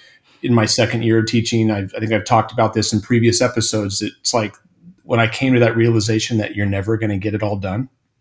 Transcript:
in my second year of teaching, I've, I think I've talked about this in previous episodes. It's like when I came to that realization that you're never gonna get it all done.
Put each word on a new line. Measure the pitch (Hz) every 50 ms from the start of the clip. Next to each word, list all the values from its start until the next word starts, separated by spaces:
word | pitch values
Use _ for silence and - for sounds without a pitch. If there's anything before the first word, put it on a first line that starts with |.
| - - _ _ _ _ _ _
in | - 131 120
my | 113 110
second | 107 - - 113 104 117 113 117
year | 113 113 113
of | 110
teaching, | 113 - 117 113 - 117 113 110 110
I've, | 107 101 98 95 -
I | 113
think | 110 110 113
I've | 104 101
talked | - 123 113 110 -
about | - 120 110 107 -
this | 110 104 - 110
in | 101
previous | - - 123 117 117 117 117 -
episodes. | 127 123 - 117 107 - - 107 101 98 95 -
It's | 104 104 - _ - - -
like | 117 107 101 - _ _ _ _ _ - - - _ _
when | - 123 117
I | 113
came | 113 - - 135 131 127
to | 120
that | 117 113 113
realization | 117 117 117 113 110 101 110 110 110 - - 120
that | 107 104 - -
you're | 104 104
never | 101 98 98 92 107 113
gonna | 104 110 104 101 98
get | 101 107 104
it | 101 107
all | 104 104
done. | 101 98 95 92 113 131 - _ _ _ _ _ _